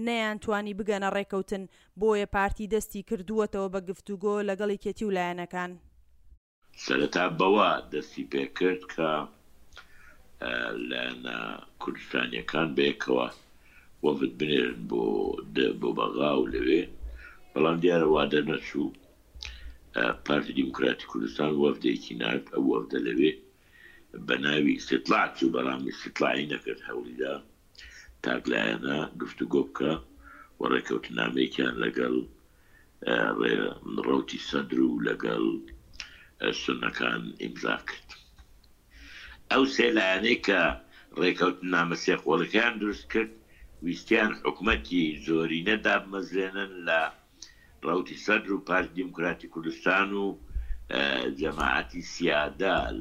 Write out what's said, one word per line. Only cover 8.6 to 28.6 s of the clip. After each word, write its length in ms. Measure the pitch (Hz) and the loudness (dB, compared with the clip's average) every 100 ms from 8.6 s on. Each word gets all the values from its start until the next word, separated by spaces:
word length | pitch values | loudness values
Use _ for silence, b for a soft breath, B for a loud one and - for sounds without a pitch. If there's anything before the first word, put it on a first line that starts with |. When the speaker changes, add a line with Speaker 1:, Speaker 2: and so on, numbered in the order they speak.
| 90 90 - | 2 2 -4
Speaker 2:
کە، 180 | - 80 76 71 - - - - B B B B B - - | -2 0 0 -4 -12 -20 -20 -20 B B B B B -20 -10
ئە، 100 | 62 60 58 57 62 | -4 -4 -4 -4 -4
لایەنە 500 | 64 62 62 62 58 55 50 - - | -4 -6 -6 -8 -6 -6 -10 -14 -10
کوردستانیەکان 880 | - - - 65 62 58 57 73 82 69 | -8 -8 -4 -2 -2 -4 -2 0 2 4
بەیەکەوە 520 | 71 - - 64 62 - - - b b b - 76 | 4 2 2 2 2 -4 -20 -20 b b b -2 0
وەفد 260 | 71 65 - | 2 0 0
بنێرن 420 | 76 71 62 58 53 | 2 2 2 -2 -2
بۆ 120 | 58 55 52 50 50 - | 0 2 0 0 -4 -4
د-، 200 | 55 60 57 | 2 2 2
بۆ 100 | 60 55 | -2 0
بەغا 340 | 57 58 73 67 | 0 2 2 2
و 120 | 58 | 2
لەوێ، 280 | 57 62 80 - - - B B B B | 0 4 4 2 -6 -10 B B B B
بەڵام 260 | - 80 85 | 2 2 4
دیارە 240 | 90 85 78 | 4 6 6
وادە 260 | 76 71 73 73 | 4 4 2 2
نەچوو. 360 | 69 - 73 73 - - - _ - B B B B - 58 | -2 -4 -4 -4 -6 -20 -20 _ -14 B B B B -8 -2
ئە، 80 | 58 58 - | 0 -2 0
پارتی 260 | 73 71 64 | 0 0 0
دیموکراتی 480 | 65 65 64 60 - | -2 2 0 0 -4
کوردستان 400 | - 55 - 73 76 | -4 -4 0 0 4
وەفدێکی 520 | 73 65 64 53 - 58 | 4 4 0 0 -4 -4
نارد، 220 | 58 64 - | -2 -2 -2
ئەو 120 | - 65 | 0 2
وەفدە 280 | 57 57 65 60 | 2 0 -2 0
لەوێ 260 | 60 76 - - B B B B B B 58 55 | 4 4 2 -8 B B B B B B -8 -2
بە 80 | 64 | 0
ناوی 300 | 71 76 73 65 | 2 4 4 2
استیطلاع 460 | - 67 - 107 92 - | 0 0 2 2 2 2
چوو، 180 | 65 | 0
بەڵام 260 | 62 65 65 67 | 2 -2 -2 -6
استیطلاعی 580 | - - - 69 64 73 | -8 -8 0 0 0 -2
نەکرد، 280 | 64 58 57 58 | -6 -6 -8 -8
هەوڵیدا 460 | 60 60 60 65 71 - _ _ - B B B - | -8 -8 -6 -4 -6 -10 _ _ -20 B B B -8
تاک 200 | - 62 62 | -2 -2 0
لایەنە 440 | 57 | 0